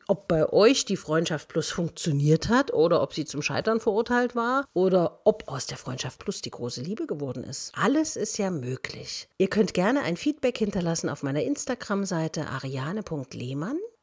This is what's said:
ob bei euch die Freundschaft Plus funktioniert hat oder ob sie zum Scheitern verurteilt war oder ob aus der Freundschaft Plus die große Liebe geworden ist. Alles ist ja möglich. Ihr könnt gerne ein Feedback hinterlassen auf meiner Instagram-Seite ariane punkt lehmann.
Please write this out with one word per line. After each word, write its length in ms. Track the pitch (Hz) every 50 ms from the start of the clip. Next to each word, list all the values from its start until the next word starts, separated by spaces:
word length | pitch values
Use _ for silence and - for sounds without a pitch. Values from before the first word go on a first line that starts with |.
| -
ob 220 | - - - - -
bei 220 | 170 156 151 - -
euch 320 | 160 202 247 277 - -
die 120 | - 196
Freundschaft 520 | 151 - - 156 165 151 - 165 143 - -
Plus 220 | - 165 147 -
funktioniert 760 | - - 170 151 - - - 170 143 143 143 151 160 160 - -
hat 240 | 226 254 277 - -
oder 300 | 143 156 170 170 - 139
ob 120 | - -
sie 100 | 160 147
zum 180 | - - 143 143
Scheitern 380 | - - - - 220 226 226
verurteilt 560 | - 240 196 220 240 - 240 240 247 233 240
war 280 | 240 233 240 254 277 269 - _
oder 480 | 180 185 190 185 180 170 - - - _
ob 240 | 214 214 214 - -
aus 180 | 139 131 -
der 100 | - 131
Freundschaft 440 | - - 131 127 123 - 127 - -
Plus 220 | - - - - -
die 80 | 117
große 300 | - - 120 123 - -
Liebe 260 | 123 170 214 - 339
geworden 380 | - 185 147 143 131 123 127 -
ist. 280 | - 143 - - - -
Alles 420 | - 165 214 277 311 311 311 -
ist 220 | - - - - -
ja 120 | 196 190
möglich. 800 | 180 143 120 127 131 - - - - - - - - - - - _ -
Ihr 100 | 190 -
könnt 260 | - 208 214 - -
gerne 280 | 180 180 208 262 285 -
ein 140 | 156 175
Feedback 420 | - - 302 294 - - 247 247 -
hinterlassen 500 | 220 202 - 190 180 170 165 160 - 147
auf 140 | 120 - -
meiner 200 | 135 135 151 -
Instagram-Seite 1040 | 277 285 - - - 254 - - - 208 196 196 185 185 160 160 156 - 170 147 -
ariane 540 | - 131 - 135 135 131 131 151 190 220 -
punkt 320 | - 160 143 127 - -
lehmann. 440 | - - 127 135 143 160 214 285 349 427 466 - _